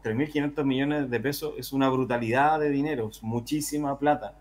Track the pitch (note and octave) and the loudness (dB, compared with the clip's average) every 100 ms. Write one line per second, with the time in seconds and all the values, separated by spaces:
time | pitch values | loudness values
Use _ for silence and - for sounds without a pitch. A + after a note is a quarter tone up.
0 | A2+ A2+ D3+ D3 C#3+ D3 C#3 C3 C#3+ D3 | -4 -2 0 0 0 0 0 2 0 0
1 | C3 A#2+ C3+ C#3 D3+ - B2 C3+ C3+ C3 | 0 -2 -2 -4 -6 -8 -4 2 4 4
2 | B2+ A#2+ A2+ B2+ D3+ D#3 D3 C#3 D3+ C3 | 2 0 2 4 4 4 2 0 0 -2
3 | G#2+ - A2+ A#2+ A#2 D3+ D3 D3 C#3+ C3+ | -4 -6 -4 -4 -2 -4 -2 -2 -2 0
4 | D3 D3 G2+ - | 2 2 -2 -14